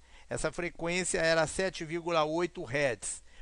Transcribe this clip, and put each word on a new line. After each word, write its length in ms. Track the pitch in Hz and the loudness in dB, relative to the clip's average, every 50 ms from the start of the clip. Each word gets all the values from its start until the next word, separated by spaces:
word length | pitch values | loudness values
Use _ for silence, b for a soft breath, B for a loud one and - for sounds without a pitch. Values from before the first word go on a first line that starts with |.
| B B B B B B | B B B B B B
essa 240 | 117 127 - 156 - | -6 -2 -2 -2 -2
frequência 680 | - 175 170 - - 165 170 175 180 180 - - 180 | -2 -6 -6 -6 -4 -4 -2 0 0 0 0 0 2
era 280 | 165 165 165 165 160 | 4 4 6 4 4
sete 360 | 147 - - 190 185 - - 170 | 2 2 0 -2 -2 -2 -4 -8
vírgula 420 | 151 165 170 160 175 170 160 151 | -6 -6 -4 -2 2 2 2 4
oito 380 | 151 160 170 180 170 - 180 165 | 4 2 0 0 -2 -2 -6 -8
hertz, 600 | 117 127 147 147 135 113 - - - - - B B B B | -2 0 2 2 2 2 0 -4 -8 -8 -8 B B B B